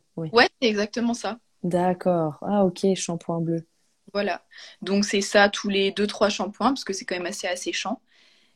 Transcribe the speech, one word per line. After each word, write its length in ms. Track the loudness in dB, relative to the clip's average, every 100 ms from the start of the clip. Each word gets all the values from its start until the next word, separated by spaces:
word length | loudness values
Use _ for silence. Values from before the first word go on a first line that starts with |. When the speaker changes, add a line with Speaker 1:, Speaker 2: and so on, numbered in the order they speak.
| _ -10
Speaker 1:
Oui. 120 | 0
Speaker 2:
Ouais, 140 | 4 4 2
c'est 60 | 0
exactement 440 | 0 -2 -2 -2
ça. 260 | -2 -6 -8 _ _
Speaker 1:
D'accord. 760 | -2 0 0 0 0 2 0 -4
Ah, 240 | -2 2 2
ok, 200 | 2 0 0
shampoing 460 | -2 -6 -4 -4
bleu. 240 | -2 -2 -6 _ _ _ _
Speaker 2:
Voilà. 300 | -4 -2 -4 _ -20 -20 -10
Donc, 240 | -2 0 2
c'est 160 | 0
ça, 260 | 4 6 6
tous 220 | 4 -2
les 220 | 0 0
deux, 160 | 0 -2
trois 200 | 2 0
shampoings, 400 | 0 -6 -2 -2
parce 140 | 0
que 80 | -4
c'est 140 | -8 -6
quand 100 | -6
même 120 | -6
assez 200 | -6 -6
asséchant. 540 | -6 -6 -6 -6 -8 _ _ _ _ _